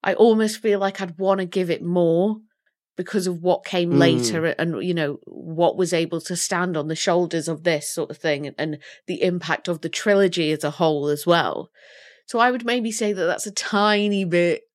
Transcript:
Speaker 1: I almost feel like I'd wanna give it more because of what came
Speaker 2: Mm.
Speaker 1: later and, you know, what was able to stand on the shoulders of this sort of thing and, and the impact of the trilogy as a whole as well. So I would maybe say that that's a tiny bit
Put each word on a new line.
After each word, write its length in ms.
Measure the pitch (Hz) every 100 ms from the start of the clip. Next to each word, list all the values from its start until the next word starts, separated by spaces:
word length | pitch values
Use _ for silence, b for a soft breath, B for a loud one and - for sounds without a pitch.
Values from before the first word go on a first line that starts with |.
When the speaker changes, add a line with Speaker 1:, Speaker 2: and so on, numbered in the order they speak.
Speaker 1:
I 100 | -
almost 480 | - 233 220 220 214
feel 160 | 226 202
like 220 | 196 196
I'd 180 | 190 160
wanna 260 | 190 190 180
give 220 | 190 180
it 140 | 165
more 560 | 170 180 170 165 202 220 _ _ _ _ _ -
because 300 | 180 202 180
of 160 | 175
what 220 | 175 175
came 280 | - 185 175
Speaker 2:
Mm. 60 | 170
Speaker 1:
later 480 | 170 165 - 165 165
and, 360 | - 170 135
you 100 | 180
know, 240 | 170 147 143 -
what 500 | - 165 160 170 -
was 160 | 180
able 280 | 170 165 170
to 140 | - 175
stand 400 | - 180 180 160
on 100 | 151
the 60 | 160
shoulders 520 | - 175 175 170 156
of 160 | 156
this 260 | 170 156 -
sort 180 | - -
of 80 | 151
thing 280 | 165 143 143
and, 80 | -
and 220 | 156 151 B B -
the 140 | 180
impact 460 | 190 180 160 165 -
of 120 | 160
the 80 | 165
trilogy 640 | - 220 202 196 175 156
as 100 | 156
a 60 | 151
whole 380 | 151 165 151 143
as 180 | 147 170
well. 440 | 170 110 - - B B B B B -
So 120 | 233
I 120 | 247
would 140 | 254
maybe 260 | 233 247 226
say 200 | 214 214
that 120 | 190
that's 220 | 170 - 214
a 40 |
tiny 720 | 196 - 202 208 208 208 202
bit 380 | 185 175 175 156 _